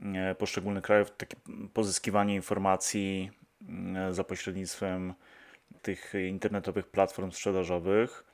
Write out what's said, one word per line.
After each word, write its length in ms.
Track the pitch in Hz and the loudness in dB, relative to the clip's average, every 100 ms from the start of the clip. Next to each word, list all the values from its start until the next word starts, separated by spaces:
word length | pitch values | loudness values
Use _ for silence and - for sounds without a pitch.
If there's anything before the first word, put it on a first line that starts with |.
| 101 95 | -6 -2
e, 200 | 95 92 | -2 -2
poszczególnych 480 | 101 - 95 98 | -2 -2 -2 -2
krajów, 280 | 90 104 101 - | 4 6 6 -2
takie 200 | - - - - - | -12 -12 -12 -12 -4
pozyskiwanie 600 | - 101 - - 101 101 98 | -2 0 0 2 2 4 0
informacji, 960 | - 92 95 92 - 107 98 95 95 - _ _ 95 | -2 2 4 4 2 0 0 -2 -4 -10 _ _ -12
mm, 440 | 92 92 95 92 | -8 -4 -2 0
za 100 | 90 | 0
pośrednictwem 880 | 95 95 - 92 92 - 95 92 92 90 - - - - _ - | -2 -4 -4 -4 -6 -4 -2 -2 -4 -8 -16 -20 -20 -20 _ -8
tych 320 | - 92 - 98 92 | -6 -6 -4 -2 -2
internetowych 580 | 95 104 101 98 95 - | -2 -2 0 -2 -4 0
platform 440 | 101 95 - 92 | 4 4 2 -6
sprzedażowych, 920 | - 104 95 87 87 90 104 123 - - | -2 0 2 2 2 4 4 4 -2 -20